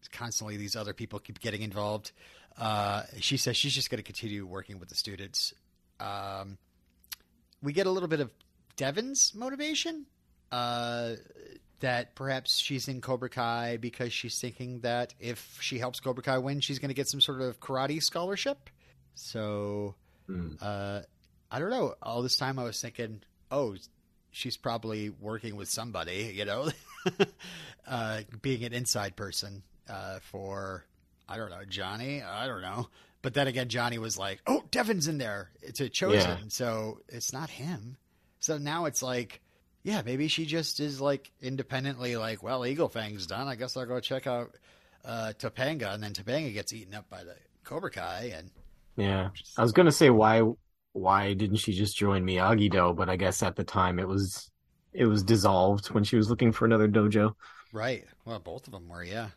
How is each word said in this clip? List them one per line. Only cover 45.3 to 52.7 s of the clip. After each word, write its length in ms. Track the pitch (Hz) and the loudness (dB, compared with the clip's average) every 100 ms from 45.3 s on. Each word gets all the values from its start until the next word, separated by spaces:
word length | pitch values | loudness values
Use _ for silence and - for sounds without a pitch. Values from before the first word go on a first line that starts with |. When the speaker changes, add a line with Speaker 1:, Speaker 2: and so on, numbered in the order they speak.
| 104 | -4
Speaker 1:
Topanga." 560 | 117 117 131 160 107 | -6 0 0 0 -2
And 100 | 104 | -4
then 120 | 104 | -6
Topanga 400 | 98 95 135 156 | -8 -2 -2 0
gets 180 | 104 98 | -4 -6
eaten 220 | 113 95 | -8 -10
up 160 | 104 101 | -14 -14
by 140 | 92 | -16
the 120 | 87 - _ _ | -16 -18 _ _
Cobra 260 | - 156 190 | -10 -6 -6
Kai. 420 | - 87 87 120 87 | -6 -6 -6 -8 -10
And 140 | 85 - - - - - | -14 -20 -20 -20 -14 0
Speaker 2:
Yeah. 340 | 98 98 92 | 2 2 0
Speaker 1:
just 240 | - - - | -6 -12 4
Speaker 2:
I 40 | |
was 100 | 117 | 6
gonna 180 | 110 175 | 10 10
say, 180 | 143 151 | 10 10
why, 320 | 113 107 113 113 120 _ _ _ | 12 10 8 6 4 _ _ _
why 400 | 98 92 98 101 | 0 4 6 4
didn't 240 | 98 104 98 | 2 2 2
she 160 | - | 2
just 240 | 92 101 - | 2 0 2
join 300 | 101 98 92 | 4 4 4
Miyagi-Do? 680 | 92 92 95 104 | 4 6 6 6